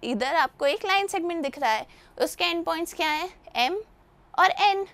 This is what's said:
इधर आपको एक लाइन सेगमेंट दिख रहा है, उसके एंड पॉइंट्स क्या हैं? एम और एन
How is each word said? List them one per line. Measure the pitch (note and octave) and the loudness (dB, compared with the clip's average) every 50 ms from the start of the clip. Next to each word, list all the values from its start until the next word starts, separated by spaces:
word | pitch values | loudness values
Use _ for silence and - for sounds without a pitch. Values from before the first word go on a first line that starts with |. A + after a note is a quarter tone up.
| - | -4
इधर | A#3 B3 G#3 B3 C4 D4+ | -4 -2 -2 -2 0 2
आपको | E4 - - - - D4 | 2 2 2 0 0 0
एक | C#4+ D4 G#4+ - | 0 0 0 0
लाइन | G4+ F#4+ G4 G4 G4 | 2 2 2 2 0
सेगमेंट | - G4 E4 F4 F4 E4+ D4 | -2 -4 -2 -2 -4 -2 -4
दिख | C4+ - D4 | -4 -4 -2
रहा | C#4+ A#3 | 0 0
है, | A3 G#3+ - - - - - - - - | 0 0 -2 -8 -16 -20 -20 -20 -4 -2
उसके | - - - - F4+ | -2 -2 0 -2 -2
एंड | F4 E4+ E4+ E4 | 0 0 -2 -2
पॉइंट्स | E4+ E4 D#4+ E4+ E4+ - | -2 -2 -2 -4 -6 -4
क्या | - E4 D#4 | -2 -2 0
हैं? | D4+ D#4 E4 F#4 - - _ - - - | 0 -2 -4 -6 -10 -14 _ -10 -2 0
एम | A#3+ B3+ F4 G#4 A4 _ _ _ _ _ _ _ _ _ _ | 0 0 0 -4 -8 _ _ _ _ _ _ _ _ _ _
और | - F4 F#4+ - - | 4 4 4 4 4
एन | F#4+ G#4 G4 G4 G4 F#4+ | 2 2 2 2 -2 -6